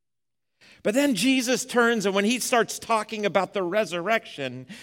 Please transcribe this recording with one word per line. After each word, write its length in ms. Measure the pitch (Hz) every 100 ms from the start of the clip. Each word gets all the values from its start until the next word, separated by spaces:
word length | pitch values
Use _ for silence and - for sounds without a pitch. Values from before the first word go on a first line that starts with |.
| _ _ _ _ _ _ _ -
But 100 | 214
then 220 | 226 285 202
Jesus 500 | 247 269 233 247 -
turns, 400 | 240 233 233 196
and 100 | 196
when 80 |
he 160 | 202 240
starts 400 | - 247 196 -
talking 460 | - 226 214 214 202
about 280 | 196 185
the 80 | 202
resurrection, 1040 | 180 202 196 175 175 220 220 - 135 123 131 208